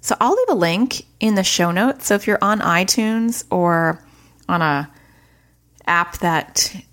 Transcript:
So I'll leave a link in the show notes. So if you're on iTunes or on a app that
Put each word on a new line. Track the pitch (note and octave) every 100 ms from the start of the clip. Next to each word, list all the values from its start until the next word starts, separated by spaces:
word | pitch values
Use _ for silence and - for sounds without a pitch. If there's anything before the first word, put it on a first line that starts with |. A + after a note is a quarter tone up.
So | - -
I'll | A#3+
leave | G#4 B4
a |
link | C4+ E3+ E3+ B3+ - - _
in | A3
the | G#3
show | F#3 - F3
notes. | F3 A#3 C4+ -
So |
if | G3+ G3+
you're | G#3
on | G3+ G#3+
iTunes | E3+ E3+ F#3+ - A3 A3+ A3+ A#3 -
or | F#3 F3 E3+ E3 E3 - - - _ -
on | F3
a | D#3+ C#3+ D3 - _ _ _ _ _ _ _ _ -
app | E3+ F3 -
that | F3 D#3+ - - - F#3+ -